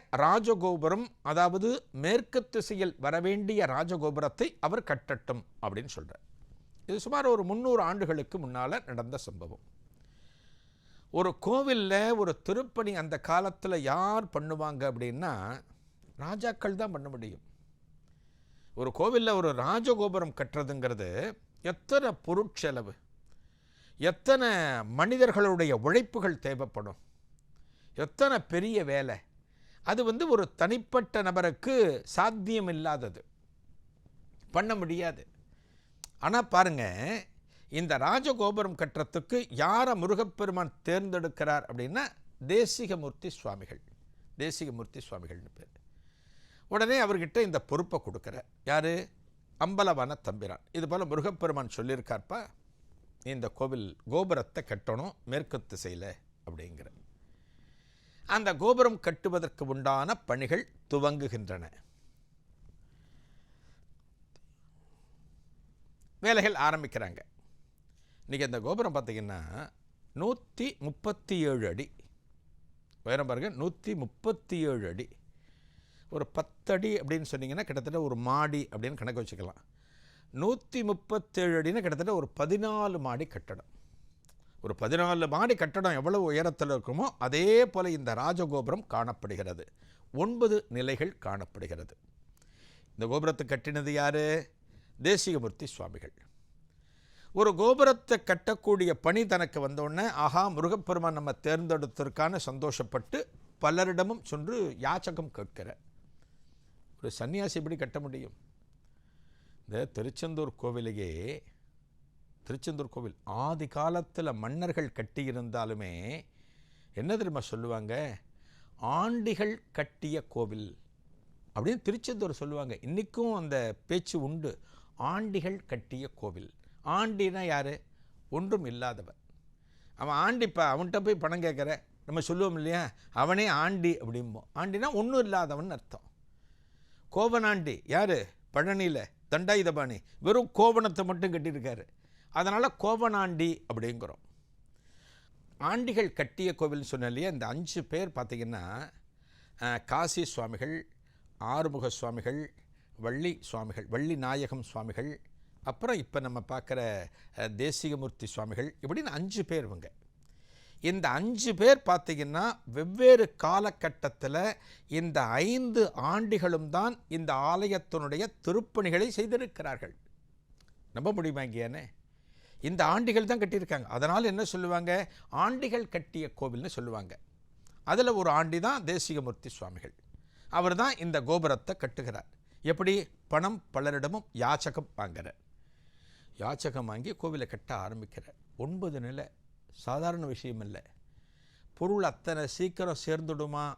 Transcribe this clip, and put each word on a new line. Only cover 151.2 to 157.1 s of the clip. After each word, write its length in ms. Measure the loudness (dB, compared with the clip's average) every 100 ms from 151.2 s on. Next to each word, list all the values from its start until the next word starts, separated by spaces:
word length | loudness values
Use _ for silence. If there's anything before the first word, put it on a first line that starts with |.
| -20 -10
ஆறுமுக 500 | -2 0 0 0 -4
சுவாமிகள், 640 | -4 -6 -4 -4 -6 -8 -14 -20 -20 _ -8
வள்ளி 420 | -4 -2 -4 -4
சுவாமிகள், 460 | -8 -8 -8 -10 -6
வள்ளி 300 | -2 0 -2
நாயகம் 460 | -2 -2 -4 -6
சுவாமிகள், 580 | -8 -10 -8 -6 -8 -10 -18 -20 -20 -10
அப்புறம் 340 | -8 -4 -2 -2
இப்ப 240 | -2 -4
நம்ம 240 | -4 -6 -6
பார்க்குற, 580 | -8 -4 -2 -2 -4 -8